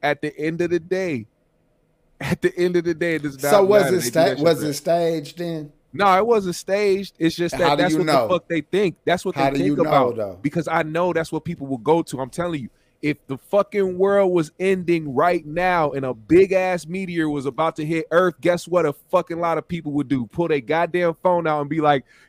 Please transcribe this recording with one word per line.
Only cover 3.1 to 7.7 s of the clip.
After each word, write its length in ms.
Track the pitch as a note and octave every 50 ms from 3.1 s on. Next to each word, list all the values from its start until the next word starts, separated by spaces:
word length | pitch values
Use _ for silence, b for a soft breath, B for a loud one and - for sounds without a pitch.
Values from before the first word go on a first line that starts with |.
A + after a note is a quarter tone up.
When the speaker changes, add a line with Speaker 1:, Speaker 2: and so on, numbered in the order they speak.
| D#3+
Speaker 1:
it 60 | D#3
does 200 | D3 D3 C3 C3
not 80 | C#3+ C#3+
Speaker 2:
So 140 | F3 G3+ F#3+
was 200 | F#3+ G#3 G3+ F#3
Speaker 1:
matter. 120 | - F#3
Speaker 2:
it 20 | -
Speaker 1:
They 60 | A#2+
do 40 | A#2+
Speaker 2:
sta-, 140 | - D#3+ E3
Speaker 1:
that 120 | - B2+ C#3+
shit 60 | D3
Speaker 2:
was 180 | E3+ D#3+ C3
Speaker 1:
for 60 | D3 D3+
Speaker 2:
it 60 | C#3+
staged 640 | - - - E3+ F3 E3+ E3 E3 D#3+ D3 C#3+ - E3+
then? 340 | F3 E3+ E3 D#3 D3+ D3 _ _ _ _
Speaker 1:
No, 240 | - D#3 G3+ G3 F#3 F#3+
it 80 | G#3+
wasn't 280 | A#3 A#3 G#3+ F#3+ F3+ E3+
staged. 580 | - - - G3 G3+ G#3 G3+ F#3+ G3 G3 - - _
It's 180 | E3 E3 -
just 200 | E3 E3+ E3 -
that 120 | - F3
Speaker 2:
How 80 | D3